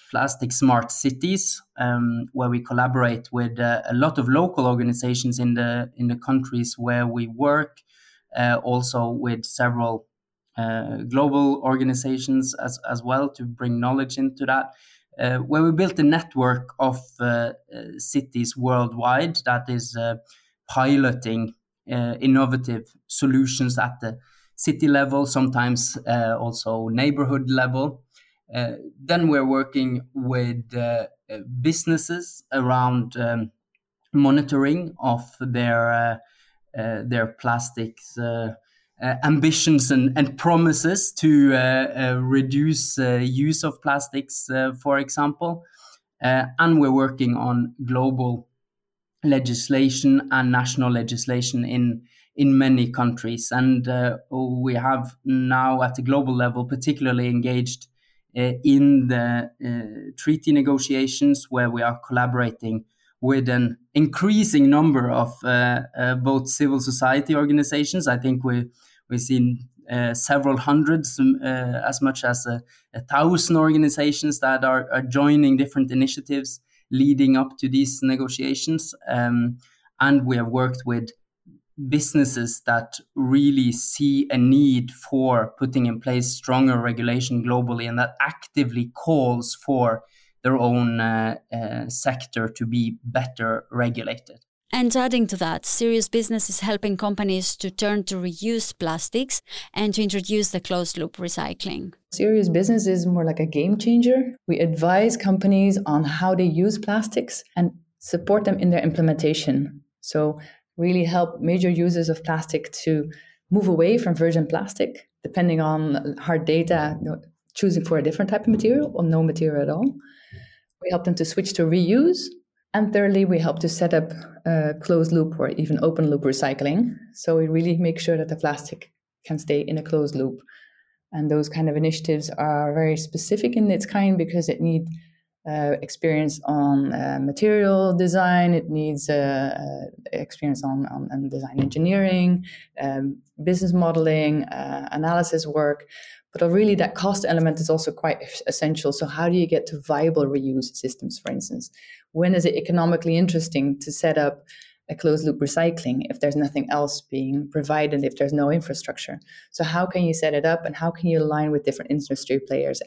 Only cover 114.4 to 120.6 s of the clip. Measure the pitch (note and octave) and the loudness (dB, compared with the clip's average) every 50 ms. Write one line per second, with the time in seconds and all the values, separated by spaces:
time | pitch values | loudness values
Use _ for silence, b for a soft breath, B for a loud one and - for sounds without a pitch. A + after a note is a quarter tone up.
114.4 | D#3 - E3 - G3 G3 - - F#3+ - - - - _ _ _ - - - F#3 | 0 0 -2 -4 -4 -6 -4 -4 -4 -4 -4 -12 -20 _ _ _ -12 -6 -2 0
115.4 | F3+ E3+ E3 D#3+ D#3 D#3 D#3 D#3 D#3 D3+ C#3 C#3 C#3+ D3 C#3+ - - E3 E3 D#3+ | 2 2 2 2 0 0 0 0 0 -2 -2 -2 -4 -6 -10 -8 -4 -2 -2 0
116.4 | D#3+ D#3+ D#3 E3 E3 E3 F3 D#3+ D3+ D3+ D3+ - - D3+ D#3 D#3+ - - _ _ | 2 2 2 2 2 2 0 0 0 -2 -4 -6 -6 -8 -8 -10 -12 -20 _ _
117.4 | _ _ - - G3+ F#3+ E3+ E3+ D#3+ - E3 D3+ C3+ D#3 D#3+ - G3 G3 G#3 G#3 | _ _ -6 0 0 2 2 0 0 0 0 0 0 0 0 -2 -2 -2 -2 0
118.4 | - A#3 A3 - - A3 B3+ D4 D4 C#4+ - - E3+ E3 E3 D#3+ D#3+ D#3+ D3+ D#3+ | 2 2 2 2 4 2 2 2 0 -2 -2 -2 0 2 2 4 2 2 0 0
119.4 | D#3+ D#3 D3 C#3+ C#3+ C#3+ D3 F3 A#3+ C#4 - B B B B B B B B B | 0 0 0 0 0 0 0 0 0 -2 -2 B B B B B B B B B
120.4 | B B B B | B B B B